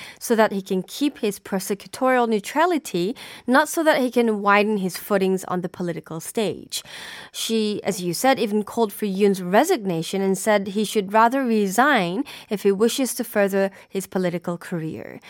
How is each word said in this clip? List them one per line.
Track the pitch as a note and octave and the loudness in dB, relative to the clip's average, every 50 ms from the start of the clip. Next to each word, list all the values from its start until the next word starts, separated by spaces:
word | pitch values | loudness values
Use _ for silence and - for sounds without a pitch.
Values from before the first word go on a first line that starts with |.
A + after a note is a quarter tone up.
| - - - - | -18 -18 -18 -12
so | - - A#3 | -2 -2 2
that | G#3+ G#3+ G3+ | 2 2 2
he | G3+ G3 | 2 -4
can | F#3+ - G3 F#3 | -4 -2 -2 -2
keep | F3 - - - C#4 D4 C#4+ - | -2 -4 -6 -2 -2 -2 -2 -2
his | - G#3 - - | -4 -4 -4 -4
prosecutorial | _ - G3+ F#3 F#3+ - G3+ G3 - - - - C4 B3+ B3+ B3 A#3+ | _ -6 -6 -4 -2 -4 -6 -6 -6 -14 -6 -2 2 2 4 4 2
neutrality, | A3+ A3+ G3+ G3 - - C#4+ E4 F4+ F4 C#4 - - - F3 F3 G3+ C#4 - - - - - - | 2 0 -2 -2 -2 0 2 2 2 2 -2 -4 -4 -4 -2 -2 -2 -4 -8 -12 -18 -18 -10 -2
not | - B3+ C#4+ D4+ - | 4 4 4 4 4
so | - E4+ | 0 0
that | D#4 D#4 C#4+ C#4 | 2 4 4 4
he | B3+ A#3+ | 2 2
can | - B3 A#3 A3+ G#3+ G3+ | 2 2 2 2 2 2
widen | G#3 G3+ G3+ G#3 G#3 G#3+ G#3+ G3 | 4 4 4 4 4 2 0 0
his | F#3+ F3+ - | -2 -2 -4
footings | - - - G#3 F#3+ F#3+ F#3+ F#3 F#3 - | -6 -4 0 0 2 2 2 0 0 -2
on | - F3+ F3+ | -4 -4 -4
the | F3 F3+ | -4 -6
political | - - F#3 F3 D#3 D#3 - - D#3 E3+ | -8 -6 -6 -6 -6 -6 -8 -10 -12 -10
stage. | - - - A#3+ G#3+ F3 B2+ - - - - - - - - - - - - - - - | -10 -6 -4 -2 -2 -2 -2 -6 -10 -10 -10 -10 -10 -10 -16 -16 -16 -16 -16 -16 -18 -14
She, | - - - - A3+ A3 G#3+ G#3 G#3 - - | -10 -8 -4 0 0 2 2 0 -2 -2 -2
as | G3+ F#3+ F#3+ | -4 -4 -2
you | F3+ F3 E3 | -2 -4 -2
said, | - - C4+ C4+ E3 | 2 2 2 2 2
even | A#3+ G#3 G#3 G#3+ | 0 0 0 -2
called | G3+ - - A#3 A#3 G3+ | -2 -2 0 0 0 0
for | - - A3 | 0 -4 -4
Yoon's | G3+ F#3 F#3+ G#3 G3+ G3 F#3+ | -2 0 4 4 4 4 2
resignation | F3+ F3 F#3+ A3+ D#4 F#4 F#4+ A#3+ G3 F#3+ E3+ D#3+ E3 - - F#3+ | 0 2 4 4 4 4 2 0 0 -2 -2 -2 -4 -4 -2 0
and | G3 F#3+ F#3+ F#3+ | 0 0 0 0
said | - A3 G#3 G3+ G3 G#3 | 2 2 2 2 2 -2
he | F#3+ A3 G#3+ | -2 -2 -2
should | - - A3 G3 F#3+ | 0 0 -2 -2 2
rather | G#3 A3 A3+ A#3 B3+ C#4 C4+ | 4 4 4 4 4 0 0
resign | A#3 A3+ G#3+ G3+ F#3+ F#3+ A#3+ C4 D4+ C#4 A3 F3+ E3+ F3+ A#3 C#4+ - - - - - | 2 2 2 2 2 2 2 4 4 4 2 2 0 -2 -4 -6 -6 -10 -16 -8 -6
if | G#3+ F#3+ | -6 0
he | - G3+ | 2 2
wishes | G3 F#3+ A3+ A#3 - - C4 A#3 - | 2 4 2 0 2 0 -2 -2 -2
to | - A#3 | -6 -6
further | - - G#3+ G3+ G3 G3 G3 G3 G3 G3 - - _ | -2 0 2 2 2 2 0 0 0 -2 -8 -20 _
his | - G3 F#3+ | -8 -8 -8
political | - - F#3+ F#3 F3 E3+ E3+ - F3 F3 | -4 -2 0 0 0 -2 -2 -6 -6 -8
career. | E3+ - - F3+ E3 D#3+ D#3 - - - - - - - - | -8 -8 -6 -6 -6 -4 -6 -8 -10 -12 -14 -14 -16 -18 -18